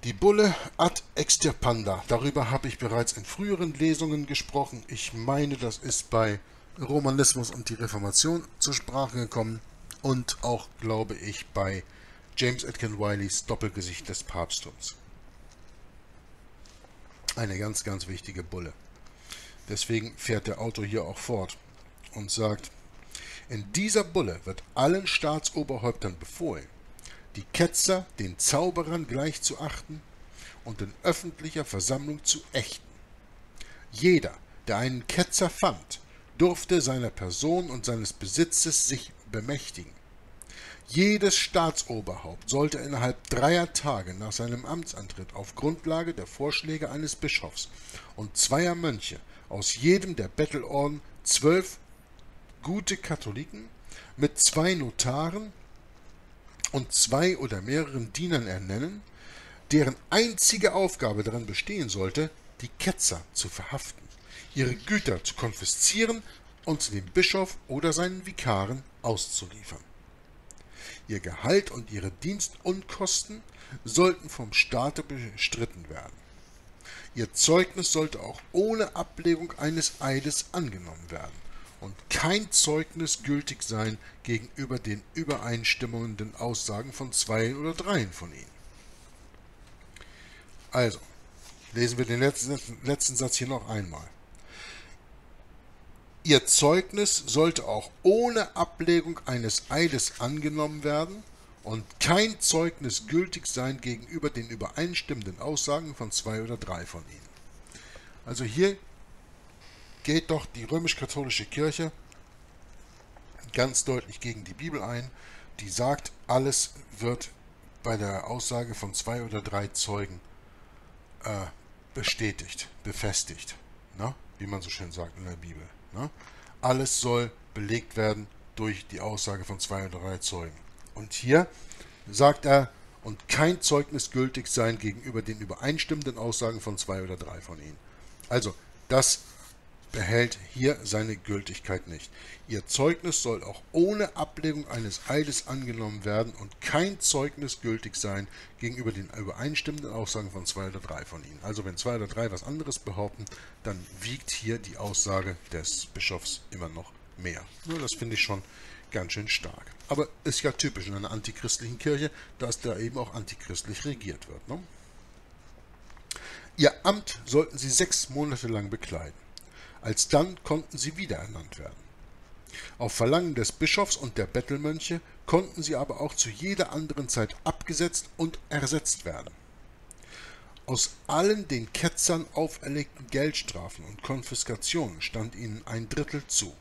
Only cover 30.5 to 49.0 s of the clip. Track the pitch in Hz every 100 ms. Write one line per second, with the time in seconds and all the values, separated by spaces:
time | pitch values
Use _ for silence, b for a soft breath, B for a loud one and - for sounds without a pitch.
30.5 | B - 110 98 - 175 165 175 147 156
31.5 | 156 143 - 151 135 147 151 - 151 -
32.5 | 135 - - - - - - - - -
33.5 | - B B B 110 156 175 - - -
34.5 | - - 104 127 127 - - 180 - 180
35.5 | - 185 107 - - B B B - 175
36.5 | 175 - 180 135 131 117 - 92 90 147
37.5 | 175 175 127 120 117 107 - 101 - 165
38.5 | - 165 147 - 139 - - - 113 110
39.5 | 143 - - 87 - - - - - B
40.5 | B B B - 123 196 214 196 - -
41.5 | 185 165 151 - 113 98 92 90 82 -
42.5 | 139 151 147 131 139 123 120 - 117 139
43.5 | 175 175 - 147 120 90 92 107 - 117
44.5 | 120 127 165 - - 95 - 92 - 98
45.5 | - 147 165 160 160 170 165 92 - 143
46.5 | 143 156 156 151 139 151 - 147 - 82
47.5 | - - B B B B B 104 - -
48.5 | 139 175 175 170 110